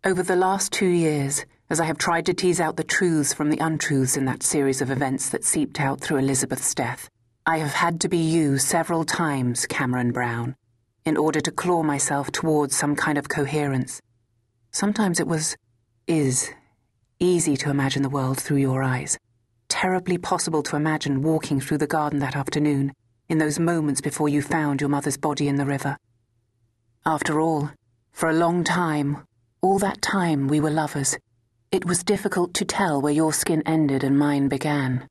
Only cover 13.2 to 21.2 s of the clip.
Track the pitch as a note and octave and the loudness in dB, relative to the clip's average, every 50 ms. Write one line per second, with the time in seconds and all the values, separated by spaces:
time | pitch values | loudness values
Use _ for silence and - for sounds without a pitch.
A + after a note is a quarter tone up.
13.2 | C#3+ - - D#3+ C#3+ C3 D3 D3+ D3 C#3+ C3+ C3 A#2 - - - _ _ _ _ | -2 -2 -2 -2 -2 0 0 -2 0 0 0 0 -2 -2 -8 -16 _ _ _ _
14.2 | _ _ _ _ _ _ _ _ _ _ - - G3 G#3 G#3 G#3+ A3 F#3 E3+ - | _ _ _ _ _ _ _ _ _ _ -4 -2 -2 0 2 2 0 2 2 0
15.2 | E3+ - E3 D#3 D#3 - - - _ _ _ _ _ _ _ _ _ - E3 D#3+ | 0 0 0 -2 -2 -4 -6 -8 _ _ _ _ _ _ _ _ _ 0 0 2
16.2 | D3 C3+ B2 - - - - - _ _ _ _ _ _ _ _ _ _ _ _ | 2 2 0 0 -4 -6 -10 -16 _ _ _ _ _ _ _ _ _ _ _ _
17.2 | E3+ F3+ F3+ E3+ D#3+ E3 C#3+ C3 - D3 C#3 C#3+ C3+ C3+ - C#3 C#3 C3+ C#3 C#3 | 2 2 4 4 2 2 0 0 0 0 0 2 0 0 0 0 -2 0 0 -2
18.2 | C3 C3 C3+ C3 - - D3 C#3 C#3 C3+ C3 C3 C3+ C3 B2+ B2+ D2 - - - | 0 0 -2 -2 -2 0 0 2 2 2 0 0 0 0 -2 -2 -2 -6 -6 -6
19.2 | _ _ _ _ _ _ _ _ _ _ - - - F#3 F#3 F#3 F3+ F#3 F3+ F3 | _ _ _ _ _ _ _ _ _ _ -4 -2 0 0 0 0 0 0 -2 -2
20.2 | F3+ - F#3 F3+ - F3 D#3+ D3+ D3 - - D3 D3+ D#3 D#3 D3+ - D3 C#3 C3+ | 0 -2 -2 0 0 0 0 0 0 0 -2 0 0 0 0 0 0 0 0 0